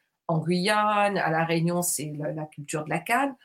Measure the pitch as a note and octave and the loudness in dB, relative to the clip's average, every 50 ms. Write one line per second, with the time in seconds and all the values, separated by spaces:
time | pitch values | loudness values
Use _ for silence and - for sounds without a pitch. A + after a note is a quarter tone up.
0 | _ _ _ _ _ - E3+ D#3+ C#3+ D#3+ F3+ F3+ F3+ G#3 G#3+ G#3+ G#3+ G#3+ G#3+ G#3 | _ _ _ _ _ -2 -2 0 0 0 0 2 2 2 2 2 2 2 2 2
1 | G3+ G3+ G3 F3 - D#3+ D#3+ D#3+ D#3+ D#3+ E3+ E3+ E3 F3 F3 F3+ F3 - - - | 2 2 2 2 0 2 2 2 2 2 2 2 2 2 2 0 0 0 -2 -4
2 | D#3 D3+ D3 C#3+ D3 D3+ D3+ D#3 D3+ D#3 - D#3 C#3+ - - D#3 D#3 D3+ D#3 E3 | -4 -6 -6 -6 -6 -6 -6 -6 -8 -10 -10 -12 -10 -6 -6 -6 -4 -4 -4 -4
3 | - - A#3 B3+ C#4+ C#4 B3+ - _ | -2 0 0 2 2 0 -4 -8 _